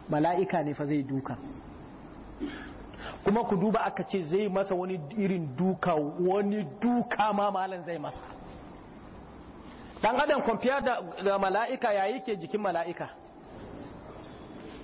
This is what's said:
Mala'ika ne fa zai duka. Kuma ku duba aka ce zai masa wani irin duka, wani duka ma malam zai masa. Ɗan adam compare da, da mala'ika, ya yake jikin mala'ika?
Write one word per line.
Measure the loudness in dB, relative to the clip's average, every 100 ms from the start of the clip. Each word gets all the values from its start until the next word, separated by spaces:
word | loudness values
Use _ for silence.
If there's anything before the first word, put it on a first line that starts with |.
| -2
Mala'ika | 2 4 4 4 2
ne | 2
fa | 0 0
zai | 0
duka. | 2 -2 -2 -6 -8 -12 -14 -14 -16 -16 -16 -14 -14 -8 -8 -8 -12 -14 -14 -12 -12 -2
Kuma | 2 4 4
ku | 4
duba | 4 4 2
aka | -2
ce | -2 -2
zai | 2 2 4
masa | 2 2 0
wani | 0 -2 -4 0
irin | 2 2 0 2
duka, | 2 4 4 4
wani | 2 2 4 4 2 0 -2 0
duka | 2 2 2 2 2
ma | 4 2
malam | 2 -2 -4 -6
zai | -6
masa. | -6 -8 -12 -14 -14 -14 -16 -16 -16 -18 -16 -16 -16 -16 -16 -16 -16 -16 -16 2
Ɗan | 4 6
adam | 6 4
compare | 4 4 4 4
da, | 2 0 -2 0
da | 2 4
mala'ika, | 4 4 2 2 2
ya | 4 2
yake | 0 -2 -4
jikin | -2 0
mala'ika? | 2 0 0 -4 -8 -10 -18 -18 -16 -14 -14 -12 -12 -14 -14 -14 -14 -14 -14 -14 -14 -14